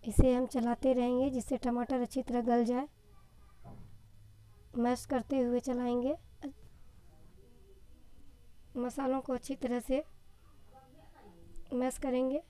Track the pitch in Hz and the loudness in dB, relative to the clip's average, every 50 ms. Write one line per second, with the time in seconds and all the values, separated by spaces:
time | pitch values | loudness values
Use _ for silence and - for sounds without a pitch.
0 | - 233 208 - - 254 247 247 254 247 - 254 226 233 240 - - 262 262 247 | -4 0 6 8 8 8 8 6 2 0 0 0 2 2 0 2 4 4 4 4
1 | 240 247 247 247 262 277 262 254 220 - 277 240 - 254 240 240 240 226 269 254 | 4 2 4 2 2 2 2 -2 -2 0 -2 0 0 0 0 0 0 0 0 0
2 | 247 226 - 269 247 - 240 240 233 240 240 240 240 220 247 247 277 302 - - | 0 0 -2 -4 -2 0 0 0 4 4 4 4 4 4 2 0 -2 -4 -8 -20
3 | - - - - - - - - - - - - - - - - - - - - | -20 -20 -20 -20 -20 -20 -20 -20 -20 -20 -20 -18 -16 -16 -14 -14 -14 -16 -16 -18
4 | - - - - - - - - - - - - - - - 240 233 240 247 254 | -20 -20 -20 -20 -20 -20 -20 -20 -20 -20 -20 -20 -20 -10 -2 0 2 2 2 0
5 | - - 285 254 226 - 277 269 247 240 240 247 240 262 254 247 247 247 240 247 | -2 -2 -2 -2 0 0 2 2 2 2 2 0 0 0 -2 0 0 0 0 2
6 | 240 262 302 339 - - - - - 285 277 - - - - - - - - - | 2 0 -2 -2 -6 -18 -20 -12 -12 -12 -12 -12 -20 -20 -20 -20 -20 -20 -20 -20
7 | - - - - - - - - - - - - - - - - - - - - | -20 -20 -20 -20 -20 -20 -20 -20 -20 -20 -20 -20 -20 -20 -20 -20 -20 -20 -20 -20
8 | - - - - - - - - - - - - - - - 262 240 247 233 - | -18 -18 -18 -18 -18 -18 -18 -20 -20 -20 -20 -20 -20 -10 -6 -4 -4 -2 -2 -2
9 | 269 254 262 269 262 - 254 247 - - 277 - - 240 240 247 226 - 262 269 | 0 2 0 0 0 -2 -4 -4 -2 -6 -6 -4 -2 -2 -2 -2 0 0 0 0
10 | 311 - - - - - - - - - - - - - - 262 262 - - - | 0 -4 -12 -20 -20 -20 -20 -20 -20 -20 -20 -20 -20 -20 -20 -20 -20 -20 -20 -20
11 | - - - - - - - - - - - - - - - 247 254 262 247 - | -20 -20 -20 -20 -20 -20 -20 -20 -20 -12 -10 -10 -8 -2 -2 0 0 0 -2 -2
12 | - 277 247 254 254 262 262 302 - | -2 0 2 2 2 2 0 -2 -4